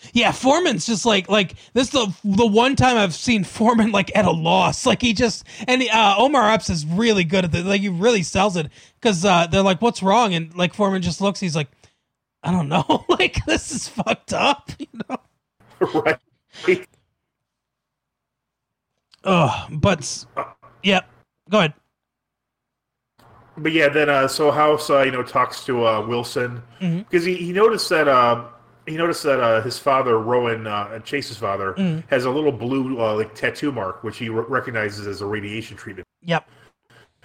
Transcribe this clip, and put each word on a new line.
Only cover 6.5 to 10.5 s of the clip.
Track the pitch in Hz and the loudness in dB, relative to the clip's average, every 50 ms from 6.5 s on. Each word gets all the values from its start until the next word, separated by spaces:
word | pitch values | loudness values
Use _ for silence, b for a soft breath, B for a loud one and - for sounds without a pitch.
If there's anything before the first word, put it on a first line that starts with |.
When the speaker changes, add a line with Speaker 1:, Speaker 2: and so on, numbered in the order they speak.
Speaker 1:
Epps | 220 214 - - | 2 2 0 -2
is | 185 160 147 | -4 -4 -4
really | 151 170 196 233 233 214 190 175 | -2 -2 0 2 2 2 2 0
good | 151 196 190 185 | 2 0 0 0
at | 170 151 | 0 -2
it. | 175 175 | -2 0
Like, | 190 202 202 | 0 0 0
he | 196 208 | 0 -2
really | 180 165 196 247 240 196 160 | -2 0 2 2 2 2 0
sells | - - 190 190 214 175 | -2 0 0 0 0 0
it | 180 156 131 b b b b b b | -2 -6 -6 b b b b b b
'cause, | - 226 196 160 180 | 0 0 0 2 2
uh, | 202 180 170 170 | 4 4 4 2
they're | 165 170 196 196 | 2 2 2 4
like, | 196 185 151 | 2 2 2
"What's | 226 233 175 - 185 | 0 -2 0 0 0
wrong?" | 190 196 240 240 202 175 | 2 4 4 2 2 0
And, | 165 165 160 | -2 -4 -6